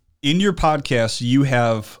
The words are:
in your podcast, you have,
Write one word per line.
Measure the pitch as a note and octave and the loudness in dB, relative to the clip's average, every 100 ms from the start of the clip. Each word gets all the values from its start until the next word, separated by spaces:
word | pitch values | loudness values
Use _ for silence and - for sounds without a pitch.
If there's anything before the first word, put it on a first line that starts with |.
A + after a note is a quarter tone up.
| _ _ | _ _
in | C#3 F3 | -2 0
your | G3+ | 0
podcast, | E3+ D#3+ D3+ - B2 A2 - | 0 0 0 -2 -2 -2 -2
you | A#2+ C3+ | 0 2
have, | C#3 B2 A#2 A2 - - | 2 2 0 -2 -6 -10